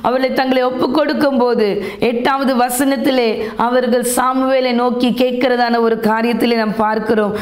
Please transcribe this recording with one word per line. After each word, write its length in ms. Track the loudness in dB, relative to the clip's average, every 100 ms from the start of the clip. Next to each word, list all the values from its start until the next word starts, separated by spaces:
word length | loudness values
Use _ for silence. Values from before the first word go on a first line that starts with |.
அவர்களை 340 | -2 0 0 0
தங்களை 280 | 0 2
ஒப்பு 280 | 0 0 0
கொடுக்கும் 460 | 0 0 0 0 2
போது 480 | 2 2 0 -2 -6 -4
எட்டாவது 560 | -2 0 0 0 0 0
வசனத்திலே 880 | 0 0 0 0 0 2 0 -2 -6 -2
அவர்கள் 500 | 0 0 2 0 0 0
சாமுவேலை 560 | 0 0 0 2 2
நோக்கி 380 | 0 0 0 0
கேட்கிறதான 720 | 2 0 0 0 2 0 2
ஒரு 200 | 0 2
காரியத்திலே 540 | 0 0 0 0 0 0
நாம் 200 | 0 0
பார்க்கிறோம். 600 | 0 -2 -4 -2 -2 -4